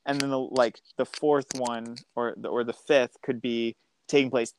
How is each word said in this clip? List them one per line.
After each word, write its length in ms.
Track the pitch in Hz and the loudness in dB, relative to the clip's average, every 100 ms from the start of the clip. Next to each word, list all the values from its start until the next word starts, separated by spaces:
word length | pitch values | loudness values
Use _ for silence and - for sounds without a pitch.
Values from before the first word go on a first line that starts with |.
| - | -6
And 120 | 139 | -2
then 120 | 139 | 0
the, 80 | 135 | -2
like, 420 | 127 131 120 - _ - | 0 2 2 0 _ -4
the 80 | 127 | -4
fourth 480 | - 151 143 135 131 | 0 2 2 0 -6
one 380 | 123 117 117 120 - - | -4 -4 -8 -14 -10 -4
or 180 | 117 104 | -4 -4
the, 120 | - | -4
or 140 | 117 | -2
the 100 | 120 | -4
fifth 480 | - - 143 123 - | -6 2 4 4 -4
could 200 | - 123 | -6 -4
be 340 | 123 117 117 - _ _ - | -2 -2 -2 -6 _ _ 2
taking 240 | 147 131 | 2 4
place 220 | 123 117 | 0 -2